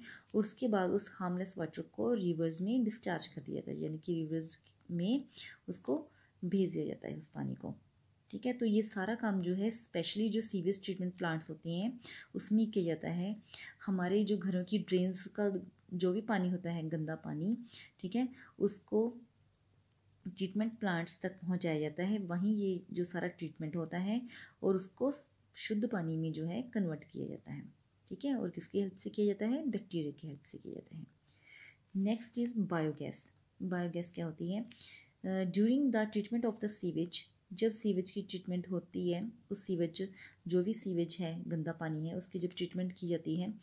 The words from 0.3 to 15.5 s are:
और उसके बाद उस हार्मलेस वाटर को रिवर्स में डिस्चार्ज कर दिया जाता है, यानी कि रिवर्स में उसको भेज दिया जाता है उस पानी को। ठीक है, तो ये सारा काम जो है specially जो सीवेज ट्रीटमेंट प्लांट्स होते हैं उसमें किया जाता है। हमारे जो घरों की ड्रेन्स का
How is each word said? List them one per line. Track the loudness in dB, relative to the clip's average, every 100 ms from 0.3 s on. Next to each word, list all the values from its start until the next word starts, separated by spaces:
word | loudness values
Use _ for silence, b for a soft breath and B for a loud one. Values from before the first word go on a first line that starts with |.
और | 0
उसके | 2 0 2
बाद | 4 4
उस | 2 0
हार्मलेस | -2 -2 0 -2 -4
वाटर | -4 -4
को | -8 -2 2
रिवर्स | 4 2 2 0 2
में | 2 4
डिस्चार्ज | 2 0 -2 -2 -4
कर | -8
दिया | -6 -4
जाता | -4
है, | -4
यानी | -2 -2
कि | -2
रिवर्स | 0 0 -2 -2 -8 -12 _ -4
में | 0 2 2 0 B B B -8
उसको | -4 0 -2 -2 b b _
भेज | 0 2 4
दिया | 2
जाता | -2 -4 -6
है | -8
उस | -8
पानी | -4 -4
को। | -4 -8 -10 -16 _ _ _ -12
ठीक | -6 -4
है, |
तो | 2 4
ये | 6
सारा | 4 0 0
काम | 0 2 2
जो | 2
है | 2 2
specially | 0 -2 -2 0 2 2
जो | 2
सीवेज | 2 2 2 2
ट्रीटमेंट | -2 -2 -2 0
प्लांट्स | 0 0 -4
होते | -6 -4
हैं | -2 -2 -4 B B B
उसमें | -4 4 4 4
किया | 2
जाता | 2 0 0
है। | 0 -2 -4 B B B B -2
हमारे | 2 4 4
जो | 4 2
घरों | 2 0
की | 2 0
ड्रेन्स | 4 4 4 0 -4
का | 0 0